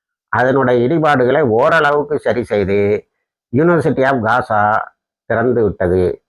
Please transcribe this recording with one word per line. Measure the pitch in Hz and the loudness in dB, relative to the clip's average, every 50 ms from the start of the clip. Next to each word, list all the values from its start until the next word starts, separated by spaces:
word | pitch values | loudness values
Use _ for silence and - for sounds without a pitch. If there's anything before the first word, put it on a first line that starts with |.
| _ _ _ _ _ | _ _ _ _ _
அதனுடைய | _ 107 113 123 135 135 139 127 123 123 120 120 | _ -2 -2 0 0 0 0 2 2 2 2 2
இடிபாடுகளை | 127 165 160 156 147 147 131 123 123 131 156 | 0 0 0 0 0 2 2 2 0 0 0
ஓரளவுக்கு | 151 117 107 117 139 160 165 160 151 143 147 147 143 147 151 131 | 0 0 2 2 2 2 2 2 2 2 0 0 -2 -2 -4 -4
சரி | - 127 107 123 110 | -2 -2 -2 -2 -4
செய்து | - 113 104 98 92 98 101 101 101 104 - - _ _ _ _ _ _ _ _ _ | -2 -2 -2 0 0 0 0 0 0 -2 -2 -4 _ _ _ _ _ _ _ _ _
University | 120 135 160 175 175 165 - 156 120 131 131 | -2 0 2 2 2 2 0 0 0 0 0
of | 135 139 | 0 0
Gaza | 123 107 110 120 127 - - 110 104 104 104 107 95 - - - _ _ _ _ _ _ | 0 0 0 0 -2 -2 -2 0 0 2 0 0 -2 -4 -8 -14 _ _ _ _ _ _
திறந்து | - 113 113 113 127 113 120 110 | -4 -4 -2 0 0 0 0 0
விட்டது, | 95 - - 95 87 90 92 90 - - - _ | -2 -2 -2 -2 0 0 0 0 -2 -4 -8 _